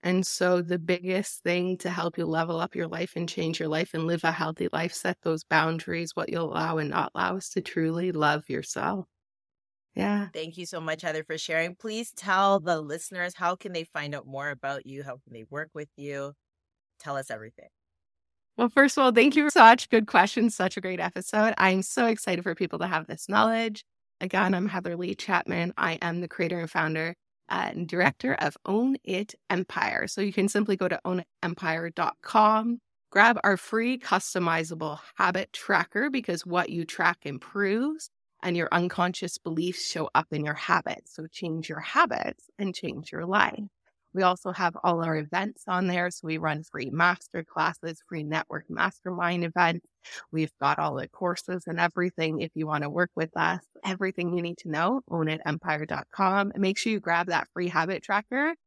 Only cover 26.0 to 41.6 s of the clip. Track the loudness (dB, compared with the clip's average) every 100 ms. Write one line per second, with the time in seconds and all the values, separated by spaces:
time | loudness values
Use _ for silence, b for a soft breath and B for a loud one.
26 | -4 -4 -6 -4 -2 -2 -4 -2 0 0
27 | -4 -8 _ _ _ -4 -2 -4 -6 2
28 | 2 2 -2 0 -2 -4 -2 0 0 -2
29 | -2 -4 -4 -10 _ -2 -2 0 0 0
30 | -4 -2 -2 2 2 2 0 0 0 0
31 | -2 -4 -4 _ -6 -4 -2 -2 -4 -2
32 | -4 -4 0 6 6 6 2 -4 _ _
33 | _ 6 6 6 2 0 0 -2 0 -2
34 | 0 0 0 -2 0 0 -2 -6 -6 -8
35 | -14 0 0 0 -4 -10 0 2 2 -2
36 | -2 -2 -2 -4 0 0 0 -4 -6 0
37 | 0 0 -6 -10 -8 -2 0 2 0 -4
38 | -10 _ _ _ -2 0 2 2 2 2
39 | 0 0 -8 -8 -4 -2 -2 -4 -6 -4
40 | 0 0 0 -4 -4 -4 0 0 0 -8
41 | -12 -16 -14 -10 -6 -6